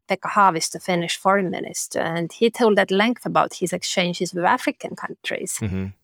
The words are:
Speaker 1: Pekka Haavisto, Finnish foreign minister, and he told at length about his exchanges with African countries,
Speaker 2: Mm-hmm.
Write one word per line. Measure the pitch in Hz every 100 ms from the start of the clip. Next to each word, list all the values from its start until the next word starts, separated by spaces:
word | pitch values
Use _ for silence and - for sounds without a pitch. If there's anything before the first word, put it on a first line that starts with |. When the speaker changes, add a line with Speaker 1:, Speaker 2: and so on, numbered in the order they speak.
| -
Speaker 1:
Pekka | 190 -
Haavisto, | 208 190 165 - 165
Finnish | - 175 165 -
foreign | 190 202 180
minister, | - - - - -
and | 165 165 170
he | - 226
told | - 226 196
at | 180
length | 190 226 240
about | 185 165 -
his | - 175
exchanges | 180 - - 175 175 180
with | 175
African | 180 254 - - -
countries, | 185 - - - - - -
Speaker 2:
Mm-hmm. | 107 95 95 -